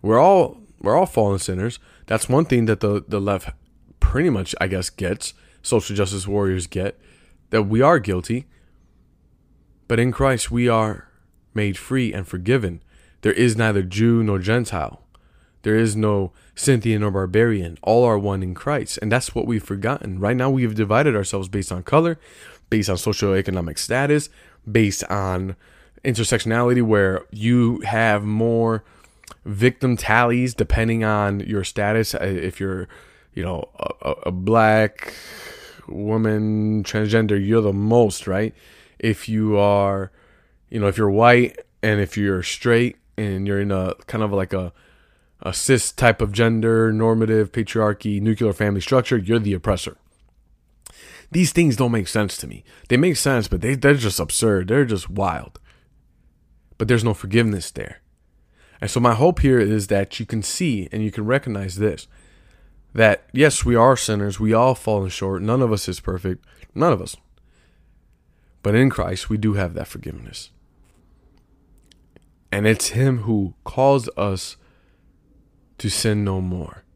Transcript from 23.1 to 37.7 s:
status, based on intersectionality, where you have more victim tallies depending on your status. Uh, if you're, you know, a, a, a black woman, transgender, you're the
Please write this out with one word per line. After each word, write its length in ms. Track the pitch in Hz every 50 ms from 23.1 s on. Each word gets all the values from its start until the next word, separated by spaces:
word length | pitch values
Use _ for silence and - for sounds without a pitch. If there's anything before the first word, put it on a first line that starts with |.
| 104 - - 101 95 95 95 - 92 92 87 82 76 -
status, 500 | - - 117 127 139 143 147 151 147 - _ - _ - _ _ _ -
based 340 | 104 113 110 104 95 - -
on 520 | - 92 101 98 95 92 92 95 95 92 _ _ _ _ _ - _ _ - _
intersectionality, 800 | - 120 107 117 - - 110 - 113 113 117 120 120 123 123 120
where 420 | 110 107 104 98 95 92 92 - _
you 500 | - 104 107 117 123 123 120 117 120 -
have 440 | - - 110 110 113 113 104 104 101
more 600 | 104 107 107 113 117 117 113 113 113 113 107 107 _ _ _ _ _ _ _ _ - - _ _
victim 520 | - 104 98 110 127 127 _ - 127 123
tallies 580 | 107 - - 107 117 123 120 120 123 127 127 117
depending 500 | - 107 - - - 113 113 113 113 110
on 360 | 107 107 104 104 101 101 101
your 240 | - - 107 101 92
status. 500 | - - - 104 101 107 113 113 - -
Uh, 60 | - -
if 380 | 98 95 90 78 92 - -
you're, 280 | 95 98 95 92 92 - - - - - _ _ _ _ _
you 100 | - 87
know, 260 | 90 90 82 - - _ -
a, 140 | - - - _ -
a, 100 | 69 - - -
a 60 | - 92
black 840 | 92 92 101 113 113 110 110 107 110 110 104 - - - - - - - - - - - - - - - - - - -
woman, 960 | - - - 104 104 110 110 110 110 107 107 107 107 107 107 107 107 107 107 104
transgender, 600 | - - 110 107 104 107 113 110 104 104 101 98
you're 160 | 98 110 113
the 120 | 107 104